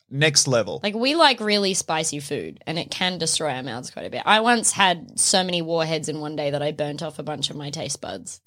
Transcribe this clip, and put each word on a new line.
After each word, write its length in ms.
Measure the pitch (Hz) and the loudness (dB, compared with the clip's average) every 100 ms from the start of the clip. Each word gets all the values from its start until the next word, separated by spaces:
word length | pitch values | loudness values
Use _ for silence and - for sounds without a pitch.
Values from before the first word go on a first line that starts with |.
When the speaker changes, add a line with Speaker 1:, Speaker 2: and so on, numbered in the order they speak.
| - | -8
Speaker 1:
next 380 | 139 156 147 139 | 2 4 4 4
level. 320 | 120 92 73 | 4 2 -2
Speaker 2:
Like, 100 | 208 214 | -4 0
we 200 | 262 330 | 2 6
like 240 | 294 247 | 4 4
really 340 | 214 208 196 | 2 2 2
spicy 460 | 185 - 160 160 147 | 0 -2 -2 -2 -4
food, 440 | 143 139 80 71 - | -4 -6 -6 -10 -6
and 100 | 165 | -6
it 140 | - | -4
can 260 | - 185 180 | -2 -2 -2
destroy 340 | 160 - 156 | -2 0 -2
our 120 | 127 | -4
mouths 260 | 131 117 - | -6 -8 -10
quite 160 | - 90 | -10 -8
a 40 | |
bit. 120 | 123 - | -2 4
I 160 | 214 | 4
once 320 | 226 233 - | 6 4 2
had 460 | - 190 170 131 - | 4 4 2 -4 -2
so 240 | - 190 | 2 2
many 180 | 185 175 | 2 0
warheads 460 | 165 165 156 160 156 | 0 0 0 -2 -2
in 120 | 156 | -6
one 160 | 151 156 | -6 -4
day 160 | 147 | -2
that 100 | 143 | 0
I 100 | 147 | -2
burnt 300 | 151 147 143 | -2 -4 -4
off 160 | 160 160 | -8 -8
a 40 | |
bunch 260 | 147 139 - | -8 -6 -6
of 60 | 143 | -6
my 140 | 143 | -10
taste 280 | 151 - - | -8 -6 -6
buds. 400 | - 95 - - | -8 -10 -12 -12